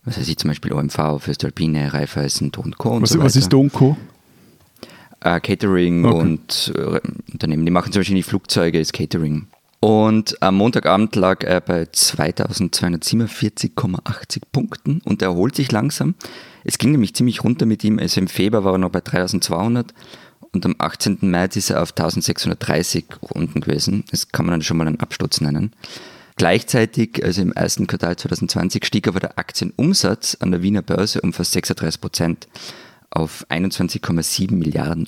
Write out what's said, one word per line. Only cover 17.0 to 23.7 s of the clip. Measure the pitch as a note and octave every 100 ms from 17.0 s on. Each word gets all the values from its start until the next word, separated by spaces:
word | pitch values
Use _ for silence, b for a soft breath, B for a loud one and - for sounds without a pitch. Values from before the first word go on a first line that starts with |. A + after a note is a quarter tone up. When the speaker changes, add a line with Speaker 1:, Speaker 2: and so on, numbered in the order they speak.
| G2+
Speaker 1:
ziemlich | - B2 -
runter | - B2
mit | A2+ G#2+
ihm. | G#2+ G#2+
Also | E2+ -
im | F#2
Februar | - F#2+ A2
war | G2
er | F#2
noch | F2+
bei | F2+
dreitausendzweihundert | - F2+ F2+ F2 - E2+ A2 A#2+ A#2+ B B B B B -
und | F#2
am | F2 D#2+
achtzehnten | D#2+ - A2 F#2 G2
März | F2 F#2 G#2+
ist | -
er | F#2+
auf | E2+
tausendsechshundertdreißig | - E2 - - - - F2 - D#2 F2+ E2+ - -
unten | - - E2 -
gewesen. | -